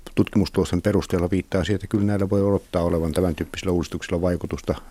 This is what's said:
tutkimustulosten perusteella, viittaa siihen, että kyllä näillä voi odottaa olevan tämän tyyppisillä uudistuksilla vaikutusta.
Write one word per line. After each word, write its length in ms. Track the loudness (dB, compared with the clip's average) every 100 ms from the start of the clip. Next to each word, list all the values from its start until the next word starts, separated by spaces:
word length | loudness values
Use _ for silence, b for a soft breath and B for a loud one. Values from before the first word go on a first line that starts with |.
| -6 0
tutkimustulosten 680 | 2 2 2 0 0 0
perusteella, 500 | 2 0 0 0 0
viittaa 320 | 0 0 -2
siihen, 120 | 0 -2
että 120 | 0
kyllä 180 | 0 2
näillä 240 | 2 2
voi 120 | 2
odottaa 420 | 4 2 0 0
olevan 280 | 2 2 0
tämän 240 | 2 0 0
tyyppisillä 360 | -6 -6 -2
uudistuksilla 500 | -2 -2 -6 -4 -2
vaikutusta. 540 | 0 -2 -4 -6 -4 -6 -6